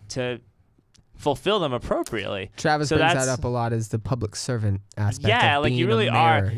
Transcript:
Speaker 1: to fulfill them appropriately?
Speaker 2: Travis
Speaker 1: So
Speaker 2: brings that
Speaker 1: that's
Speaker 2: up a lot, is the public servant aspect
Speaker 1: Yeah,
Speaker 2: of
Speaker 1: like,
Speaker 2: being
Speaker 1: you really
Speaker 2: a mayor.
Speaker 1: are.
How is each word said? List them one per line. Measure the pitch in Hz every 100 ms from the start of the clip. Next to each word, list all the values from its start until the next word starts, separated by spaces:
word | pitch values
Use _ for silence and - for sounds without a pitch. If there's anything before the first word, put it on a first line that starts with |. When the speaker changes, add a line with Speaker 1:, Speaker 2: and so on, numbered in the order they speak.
| -
Speaker 1:
to | 135 123 120 _ _ _ _ _ _ _ -
fulfill | 147 131 185 208
them | 151
appropriately? | 123 - 330 - 107 101 101 101 -
Speaker 2:
Travis | 160 151 147
Speaker 1:
So | 156
Speaker 2:
brings | 160
that | 139 131
Speaker 1:
that's | 127
Speaker 2:
up |
a | 123
lot, | 123 117
is | 113 110
the | 117
public | - 127 113 -
servant | - 120 104 98 - -
aspect | 104 101 175
Speaker 1:
Yeah, | 240 180 143
Speaker 2:
of |
Speaker 1:
like, | 147
Speaker 2:
being | 123
Speaker 1:
you | -
really | 220 202
Speaker 2:
a |
mayor. | 143
Speaker 1:
are. | 165 156 -